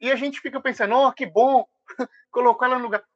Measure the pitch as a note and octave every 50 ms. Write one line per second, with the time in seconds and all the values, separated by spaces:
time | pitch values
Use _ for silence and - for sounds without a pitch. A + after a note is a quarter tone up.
0 | G#3+ B3 C4+ A3+ C4 C#4+ C#4 - - C4+ B3+ C4+ C4+ C4 B3 - A3+ G3 A3+ B3+
1 | C#4 C4 B3+ - C4+ F#3 D#3+ G3+ A#3+ C4+ C#4 B3+ G#3+ - _ _ _ - - -
2 | B3+ - _ _ _ _ - B3 B3 A#3+ A3+ A3+ B3+ B3 B3+ B3 A#3+ A3+ G3+ G#3
3 | - _ _